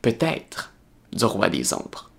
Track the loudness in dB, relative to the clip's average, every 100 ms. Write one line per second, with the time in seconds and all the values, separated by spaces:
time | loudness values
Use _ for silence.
0 | 2 2 0 0 -6 -12 -12 -16 _ -20
1 | _ 0 2 4 0 2 0 -2 -6 -12
2 | -16